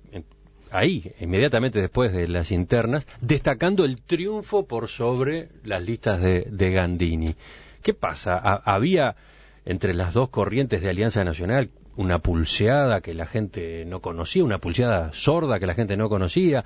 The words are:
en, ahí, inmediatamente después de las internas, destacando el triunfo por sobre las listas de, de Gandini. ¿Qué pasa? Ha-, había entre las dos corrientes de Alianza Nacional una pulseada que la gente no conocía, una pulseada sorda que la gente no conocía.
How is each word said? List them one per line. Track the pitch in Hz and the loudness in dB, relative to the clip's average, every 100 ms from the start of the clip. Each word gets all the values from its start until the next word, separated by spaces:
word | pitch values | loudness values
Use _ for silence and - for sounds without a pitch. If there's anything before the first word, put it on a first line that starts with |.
| - | -16
en, | 113 - - - - - | -16 -16 -20 -20 -20 -6
ahí, | 92 139 151 87 - | 0 0 0 -6 -8
inmediatamente | 85 95 143 117 127 107 | -2 2 2 2 0 0
después | 92 123 120 | 0 0 0
de | 90 85 | 0 -2
las | 87 85 | -2 0
internas, | 90 87 120 113 143 - - | 0 2 0 2 -2 -4 -8
destacando | 120 143 143 123 175 196 147 | 0 0 0 0 2 2 2
el | 123 | -2
triunfo | - 170 196 214 - 202 - | -4 -2 -2 -6 -2 -2 0
por | 117 107 | -4 -6
sobre | - 117 127 135 160 165 - | -2 0 0 0 -2 -8 -16
las | 107 95 | -6 -4
listas | 90 117 113 92 | -4 -2 0 2
de, | 92 90 - | 2 2 -2
de | 98 92 | 0 2
Gandini. | 92 87 87 87 80 80 - - - - - | 2 0 0 0 0 -2 -4 -12 -20 -20 -4
¿Qué | - | -2
pasa? | 208 85 - - 90 | -2 -4 -4 -2 0
Ha-, | 98 101 104 | 0 0 0
había | 98 151 180 127 - - - - - - | 2 2 2 2 -2 -16 -20 -20 -16 -8
entre | 90 92 | -2 -2
las | 87 90 | 0 0
dos | 110 131 | 0 0
corrientes | 113 98 117 131 95 | 0 0 0 0 0
de | 95 | 0
Alianza | 90 110 104 | 0 0 2
Nacional | 90 82 90 135 117 - - - | 0 -2 0 0 -2 -8 -16 -4
una | 92 87 | 0 2
pulseada | - 82 80 - 104 143 135 101 | 2 2 0 2 2 4 2 0
que | - 82 | -2 -8
la | 82 | -4
gente | 110 101 - 82 82 82 | -4 -4 -6 -8 -8 -10
no | 90 | -8
conocía, | 92 82 85 185 | -8 -6 -2 2
una | 151 92 | 2 0
pulseada | 87 85 123 95 80 | -2 0 2 2 -2
sorda | - 139 170 151 110 | -2 2 2 2 0
que | 95 | 0
la | |
gente | 85 104 101 | -2 0 0
no | 110 | 0
conocía. | 101 92 175 180 135 | 0 0 2 2 2